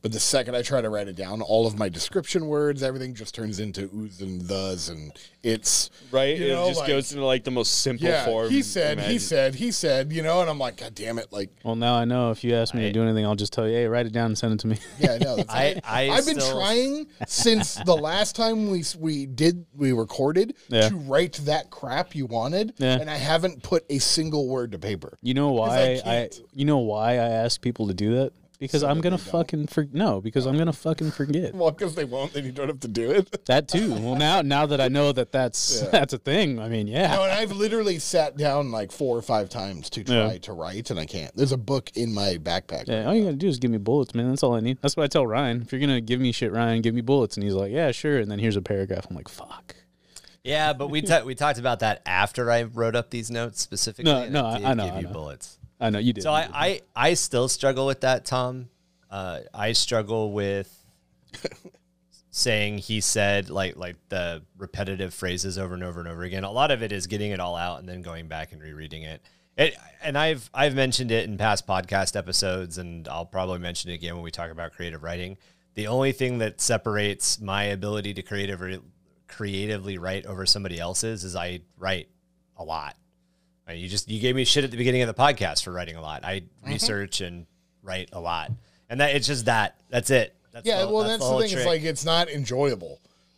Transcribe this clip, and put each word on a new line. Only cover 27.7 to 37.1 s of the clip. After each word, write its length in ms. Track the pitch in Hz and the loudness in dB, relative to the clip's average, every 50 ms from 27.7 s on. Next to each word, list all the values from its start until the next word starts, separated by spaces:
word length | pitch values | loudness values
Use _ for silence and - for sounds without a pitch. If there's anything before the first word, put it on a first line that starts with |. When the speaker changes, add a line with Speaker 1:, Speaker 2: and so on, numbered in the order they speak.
| 120 - 110 101 | -2 0 -2 -2
Speaker 3:
to 60 | 95 | 0
do 200 | 90 101 107 117 | 0 2 2 4
that? 180 | 123 135 131 - _ _ _ _ _ | 4 2 0 -2 _ _ _ _ _
Because 220 | - 104 - 151 147 | -8 0 0 2 2
Speaker 1:
So 60 | 143 | 4
Speaker 3:
I'm 100 | 147 160 | 2 2
Speaker 1:
that 40 | 165 | 2
Speaker 3:
gonna 140 | 175 185 180 | 2 0 0
Speaker 1:
they 40 | 190 | -2
don't. 80 | - - | -2 0
Speaker 3:
fucking 340 | 170 170 - - 156 147 | 0 0 0 -2 -4 -4
for-, 200 | 151 - - 151 143 143 | -2 0 -2 -2 0 0
no, 280 | 139 208 143 110 95 95 | 0 2 2 2 0 -2
because 240 | 113 - 139 127 | -2 0 0 0
I'm 100 | 131 135 | 2 2
gonna 160 | 151 165 170 151 | 2 2 2 0
fucking 380 | - - 160 160 151 - 156 | -2 -2 -2 -2 0 -2 -4
forget. 440 | 147 - 143 143 143 165 180 - - | -2 -2 -2 0 0 0 0 -2 -2
Speaker 1:
Well, 160 | 190 175 160 151 | 2 2 2 2
'cause 220 | 165 202 180 151 | 2 -4 -4 -2
they 100 | 165 151 | -4 -6
won't, 260 | 131 117 135 135 147 - | -4 -4 -4 -6 -4 -4
then 120 | 143 139 | -6 -6
you 60 | 131 127 | -6 -6
don't 160 | 139 143 139 | -4 -4 -4
have 120 | 156 131 | -4 -6
to 80 | - 120 | -6 -4
do 220 | 107 117 113 117 | -2 0 2 4
it. 340 | 151 202 185 - - - _ | 4 4 4 2 -2 -12 _
<laughs> 20 | |
Speaker 3:
That 220 | - 127 139 151 - | 4 4 4 4 2
too. 240 | - 170 220 220 127 | 0 0 2 2 0
Well, 240 | 107 110 120 127 | 0 0 0 0
now, 240 | 131 151 151 175 190 | 2 2 4 4 4
now 240 | 160 139 143 143 151 | 4 4 4 4 4
that 140 | 147 147 139 | 2 4 2
I 80 | 135 127 | 2 4
know 240 | 131 143 147 143 143 | 4 4 4 4 4
that 180 | 135 123 - - | 2 0 0 2
that's, 500 | 135 127 120 - - - - - 113 135 | 2 2 2 0 0 0 0 0 0 0
Speaker 1:
Yeah. 60 | - | 4
Speaker 3:
<laughs> 40 | - | 4
that's 220 | 196 139 131 - | 4 4 4 -2
a 40 | 117 | -6
thing, 400 | _ - 139 196 214 151 135 113 | _ 0 2 2 2 2 0 -2
I 100 | 107 113 | -4 -2
mean, 160 | 117 113 104 | -2 -2 -2
yeah. 280 | 104 110 143 190 175 | 0 0 2 2 4